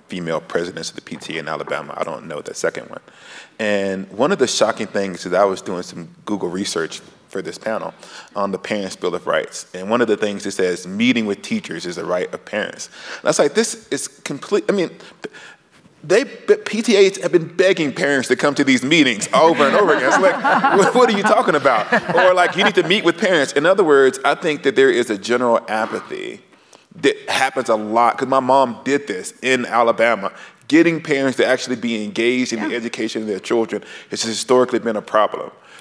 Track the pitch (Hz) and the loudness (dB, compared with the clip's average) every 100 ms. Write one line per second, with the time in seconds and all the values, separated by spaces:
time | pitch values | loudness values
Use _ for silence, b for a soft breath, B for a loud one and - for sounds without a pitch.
0 | - 92 82 78 - 82 87 80 80 - | -14 -8 -6 -6 -4 -6 -4 -8 -12 -14
1 | - 80 - 78 76 76 73 73 78 - | -16 -14 -10 -10 -8 -8 -6 -8 -8 -10
2 | - 69 80 73 - - 82 - - - | -8 -10 -12 -12 -12 -6 -6 -6 -12 -18
3 | - B B B B - 107 101 98 95 | -20 B B B B -6 -2 -2 -2 -6
4 | 95 98 147 190 123 - 110 113 104 104 | -8 -2 0 2 0 2 0 0 -4 -4
5 | 98 87 90 90 101 92 - 90 90 85 | -4 -6 -2 2 2 0 -6 -8 -10 -14
6 | 85 - - 101 90 92 104 82 80 - | -16 -16 -8 -6 -4 -4 -4 -4 -6 -8
7 | - _ _ 98 90 - 113 104 85 - | -18 _ _ -10 -10 -10 -8 -6 -8 -12
8 | B B B 104 98 92 - 107 95 - | B B B -6 -4 -6 -6 -6 -6 -6
9 | 92 85 - 80 - - - 90 95 120 | -6 -4 -2 -2 -4 -10 -14 -10 -2 0
10 | 113 104 104 101 101 - 92 87 90 101 | 2 0 -2 -4 -6 -2 -2 -2 -6 -2
11 | 120 117 107 101 - 110 - 85 90 85 | 0 0 -2 -6 -6 -6 -6 -10 -10 -8
12 | 85 90 - - - 104 95 - - B | -4 -4 -4 -8 -8 -6 -6 -10 -16 B
13 | B B - - - 214 226 - - 139 | B B -2 2 2 0 -2 -6 -8 -8
14 | - - - 139 - 208 - 202 165 - | -8 -12 -12 -10 -4 -2 0 -2 -4 -8
15 | - - - B B B _ _ _ _ | -20 -16 -16 B B B _ _ _ _
16 | 147 202 277 - - 214 - 208 240 202 | 0 0 0 -2 0 0 0 -2 2 6
17 | 196 190 175 170 156 - 190 185 147 - | 4 2 0 0 2 2 2 2 -2 -2
18 | 143 139 120 - 147 135 135 127 131 165 | 0 0 0 2 2 2 2 2 4 4
19 | 131 104 - - 165 156 139 190 190 147 | 4 0 0 4 4 4 4 4 4 2
20 | 131 - 190 180 262 202 262 196 277 240 | 2 4 4 2 0 2 2 4 4 4
21 | 240 202 214 214 - 151 135 113 101 220 | 4 2 2 2 2 2 2 2 2 -2
22 | - 170 185 180 175 175 202 185 160 208 | 0 2 4 4 2 2 2 2 2 2
23 | 170 165 196 170 131 143 165 196 160 139 | 0 0 2 2 2 2 4 4 6 6
24 | 131 127 139 160 180 143 139 135 135 110 | 6 2 -2 0 -2 -2 0 4 4 4
25 | 117 101 107 123 123 117 - 110 110 101 | 0 -4 -2 0 2 0 0 -4 -4 -6
26 | - - 58 107 _ b b b b - | -10 -12 -12 -14 _ b b b b -2
27 | 135 - - - 131 135 117 110 107 113 | 0 0 -4 -2 0 0 0 -2 0 2
28 | 120 - 131 135 127 139 127 107 135 143 | 2 2 0 0 4 4 2 -2 -2 -2
29 | - 92 98 - 123 131 113 113 117 110 | -2 -8 -10 -6 0 0 2 2 2 4
30 | 117 107 95 B B B - 156 170 160 | 2 2 -4 B B B 2 4 4 0
31 | 160 135 135 120 107 131 123 123 117 110 | -2 0 0 2 2 2 -2 -4 -4 -4
32 | 104 98 117 127 123 113 104 117 117 - | -4 0 0 0 -2 -4 -4 -4 -6 -6
33 | 110 113 107 95 - 117 113 104 B B | -6 -4 -6 -6 -2 0 0 -4 B B
34 | B 101 113 107 - 127 123 120 113 107 | B -6 -6 -4 2 2 4 0 -2 -6
35 | - 107 101 - - - B B | 0 2 2 -2 -10 -16 B B